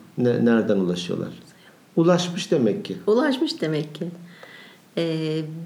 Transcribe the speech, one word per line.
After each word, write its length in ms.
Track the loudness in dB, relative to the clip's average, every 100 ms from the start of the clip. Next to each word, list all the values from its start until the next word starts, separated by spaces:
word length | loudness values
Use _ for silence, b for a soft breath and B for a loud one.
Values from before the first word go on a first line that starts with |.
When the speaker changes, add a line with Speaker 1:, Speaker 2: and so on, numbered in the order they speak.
| -12 0
Speaker 1:
Ne, 280 | 2 4 4
nereden 320 | 4 4 2
ulaşıyorlar? 500 | 2 -2 -4 -6 -6 -10 -20 B B B _ 2
Ulaşmış 560 | 4 4 2 -6 -2
demek 340 | 2 2 0 -6
ki. 120 | -6 2
Speaker 2:
Ulaşmış 540 | 2 2 0 -2 -2
demek 340 | -2 -2 -4 -8
ki. 120 | -10 -10 B B B B B B -10 -4
Ee, 440 | -2 -2 -2 -4 -6 -8